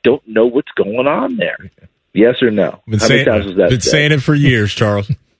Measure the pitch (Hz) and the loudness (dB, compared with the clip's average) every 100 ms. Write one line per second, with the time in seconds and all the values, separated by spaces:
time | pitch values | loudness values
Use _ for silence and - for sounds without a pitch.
0 | 120 147 110 110 120 123 - - 98 117 | 0 -2 -2 0 0 0 -4 -4 -4 -2
1 | 139 180 269 233 82 - - _ - _ | -2 -2 -4 -4 -6 -8 -16 _ -20 _
2 | _ 92 117 123 123 104 90 - - 107 | _ 2 2 4 0 0 -2 -4 -4 0
3 | 113 139 127 107 98 92 87 123 - 151 | 2 2 2 0 -2 0 2 2 0 0
4 | 151 151 160 147 139 120 101 - 107 101 | 2 0 0 2 2 2 0 0 -2 -2
5 | 101 - _ | -4 -8 _